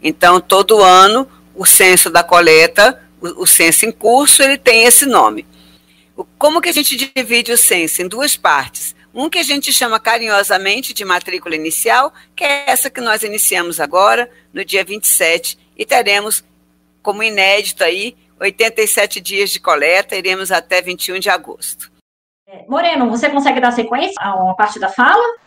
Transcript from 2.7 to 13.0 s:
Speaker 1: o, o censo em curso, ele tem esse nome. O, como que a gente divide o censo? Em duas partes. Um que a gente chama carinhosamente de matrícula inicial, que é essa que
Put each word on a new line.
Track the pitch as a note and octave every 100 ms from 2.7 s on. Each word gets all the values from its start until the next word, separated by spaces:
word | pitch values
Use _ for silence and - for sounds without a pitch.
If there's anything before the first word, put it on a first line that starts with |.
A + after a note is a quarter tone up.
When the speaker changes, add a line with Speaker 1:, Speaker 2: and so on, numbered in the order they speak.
| - G#3+ C4 _ _
Speaker 1:
o, | E3+ -
o | F3
censo | - E3 D#3+
em | A3
curso, | - G#3+ B3 C#4+ -
ele | C4+ C4+
tem | C4 A3+
esse | A#3 A#3+
nome. | C#4 G#3+ A2 G#2+ - _ _ _ _ _ _ -
O, |
como | - _ D4 E4
que | F4
a |
gente | D#4 D4 B3+
divide | C4+ C4+ A3+ A#3+ A#3
o | A#3
censo? | - F#3 D#3+ -
Em | F3+
duas | G#3+ C#4+ -
partes. | F3+ D3 C3 - - - _
Um | - D4+
que | F4
a |
gente | C#4 C#4+ C#4
chama | B3+ B3 A3
carinhosamente | A3+ A#3 A3+ G3+ G3 F#3+ G3 G#3+ C4
de | -
matrícula | G3 F3+ F#3 F3+ F3 D#3+
inicial, | D#3 D#3 A3 A#3 C#4+ _ _ -
que |
é | D4+ C#4+ C#4
essa | C4 C#4
que | -